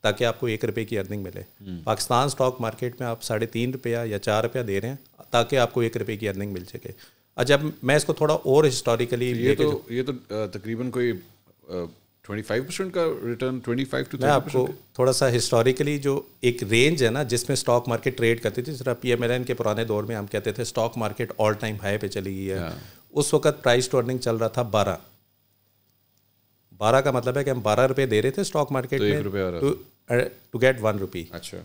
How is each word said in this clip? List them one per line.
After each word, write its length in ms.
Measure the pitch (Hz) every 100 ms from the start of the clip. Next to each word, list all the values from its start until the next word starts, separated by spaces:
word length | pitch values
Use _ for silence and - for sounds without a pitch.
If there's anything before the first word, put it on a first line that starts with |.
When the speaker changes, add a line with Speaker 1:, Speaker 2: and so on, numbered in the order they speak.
Speaker 1:
ताकि 220 | 110 101
आपको 240 | 120 - 123
एक 160 | 107
रुपये 200 | 113 101
की 120 | 107 110
अर्निंग 260 | 95 104
मिले। 180 | 95 92
Speaker 2:
हम्म। 420 | 95 _ 98 87
Speaker 1:
पाकिस्तान 460 | 80 110 - 120 139
स्टॉक 320 | 135 131 127
मार्केट 400 | 117 113 123 120
में 80 | 123
आप 120 | 117
साढ़े 260 | - 110 117
तीन 260 | 117 123
रुपया 320 | 131 120 117
या 140 | 117 101
चार 240 | - 107
रुपया 200 | 113 131
दे 160 | 113 98
रहे 120 | 113
हैं 80 | 139 _ _ -
ताकि 240 | 120 117 135
आपको 260 | 117 -
एक 140 | 113 113
रुपये 200 | 101 104
की 100 | 107
अर्निंग 260 | 98 101
मिल 120 | 95
सके। 580 | 90 - - - - _ _ -
अच्छा, 180 | 123
अब 180 | 143 151 151
मैं 120 | 123 147
इसको 180 | -
थोड़ा 200 | 156 151
और 320 | 156 - 135 156
historically 560 | 123 - 113 120 120
Speaker 2:
ये 120 | 123
Speaker 1:
लेके 300 | 120 123 139
Speaker 2:
तो, 60 | 151
Speaker 1:
जो 160 | 143 -
Speaker 2:
ये 120 | 117
तो, 100 | 131
अ, 340 | 127 - 104 107
तकरीबन 440 | 98 104 113 127
कोई, 220 | 123 120
अ, 80 | 143 - _ _ _ 71 90 85 - _ _
ट्वेंटी 180 | - 104
फ़ाइव 220 | 107 110
परसेंट 280 | 139 - 190
का 60 | 180
रिटर्न, 560 | 165 151 117 117 131 127
ट्वेंटी 240 | 117 120
फ़ाइव 220 | 135 127 135
to 60 | 110
Speaker 1:
मैं 80 | 131
आपको 200 | 139 139
Speaker 2:
थर्टी 100 | 131
परसेंट? 400 | 131 - _ -
Speaker 1:
थोड़ा 140 | 127
सा 140 | 127 131
historically 720 | 120 - 127 117 127 143 147
जो 320 | 139 139 - _
एक 180 | 123 120
रेंज 400 | 101 113 139 165
है 80 | 117
ना, 140 | 127
जिसमें 320 | 135 120 - 135
स्टॉक 320 | - 120 120
मार्केट 280 | 117 - -
ट्रेड 240 | 117 117
करती 220 | 110 107
थी, 40 | 123
जिस 160 | 139
तरह 120 | 127
पीएमएलएन 500 | 120 127 117 117 123
के 100 | 123
पुराने 300 | 117 113 107
दौर 200 | 113 104
में 120 | 113 113
हम 100 | 101
कहते 260 | 107 104
थे, 120 | 104
स्टॉक 340 | 113 - 113 117
मार्केट 320 | 107 104 117
all 240 | - 107
time 200 | 107 110
high 260 | 107 101 107
पे 80 | 101
चली 260 | 104 98
गई 120 | 95 98
है। 120 | 95
Speaker 2:
हाँ। 200 | 85 82 - - _
Speaker 1:
उस 200 | - 143
वक्त 140 | 151 151
प्राइस 420 | 143 131 123 127
टू 80 | 131
अर्निंग 200 | 120 127
चल 200 | 120 113
रहा 100 | 113
था 140 | 123
बारह। 360 | 117 107 98 85 - _ _ _ _ _ _ _ _ _ _ _ _ _ _ _ _ -
बारह 200 | 107 131
का 120 | 139
मतलब 260 | 127 123 131
है 60 |
कि 60 | 139
हम 120 | 127
बारह 220 | 107 107
रुपये 220 | 135 135 135
दे 140 | 107
रहे 120 | 120
थे 120 | 143
स्टॉक 280 | 196 151 143
मार्केट 260 | 139 127 139
Speaker 2:
तो 60 |
Speaker 1:
में 80 | 104
Speaker 2:
एक 120 | 151
रुपया 220 | 101 98 92
आ 40 |
रहा 100 | 85
Speaker 1:
to, 120 | 135
Speaker 2:
था। 520 | - - _ _ 120
Speaker 1:
uh, 320 | 135 - _ 120
to 80 |
get 280 | 127 127 110
one 100 | 101 92
rupee। 260 | 87 82
Speaker 2:
अच्छा। 260 | 85 - 90